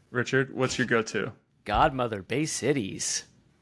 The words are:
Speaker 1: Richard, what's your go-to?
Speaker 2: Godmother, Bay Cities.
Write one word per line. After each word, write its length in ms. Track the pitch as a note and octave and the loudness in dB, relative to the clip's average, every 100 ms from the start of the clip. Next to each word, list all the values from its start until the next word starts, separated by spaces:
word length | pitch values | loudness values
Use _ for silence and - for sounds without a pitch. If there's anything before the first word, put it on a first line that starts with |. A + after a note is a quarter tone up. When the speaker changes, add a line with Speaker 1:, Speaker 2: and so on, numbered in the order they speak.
| _ | _
Speaker 1:
Richard, 440 | B2 A#2 C3+ C3+ | -4 2 2 2
what's 220 | - B2+ - | 0 0 0
your 80 | A#2+ | 2
go-to? 460 | A#2 A2 G#2+ - - _ _ | 2 2 -2 -4 -8 _ _
Speaker 2:
Godmother, 580 | - G#2 D#3 C3+ A#2+ G#2 | -2 4 4 2 -2 -4
Bay 220 | F#2 B2 D#3 | -4 -2 -2
Cities. 800 | - A#2 C#3 G2+ - - - - _ _ _ | 0 0 0 -2 -6 -4 -6 -8 _ _ _